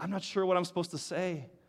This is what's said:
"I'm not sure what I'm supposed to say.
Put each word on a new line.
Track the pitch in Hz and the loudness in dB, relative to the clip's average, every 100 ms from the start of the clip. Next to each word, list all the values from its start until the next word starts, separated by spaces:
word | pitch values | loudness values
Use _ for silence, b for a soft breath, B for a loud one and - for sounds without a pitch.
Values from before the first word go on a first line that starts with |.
"I'm | 180 | -4
not | 196 | -4
sure | - 196 | -2 0
what | 185 180 | 4 4
I'm | |
supposed | 175 175 170 | 2 -2 -2
to | 151 | -4
say. | - 170 185 160 123 - | -4 -2 0 -2 -6 -16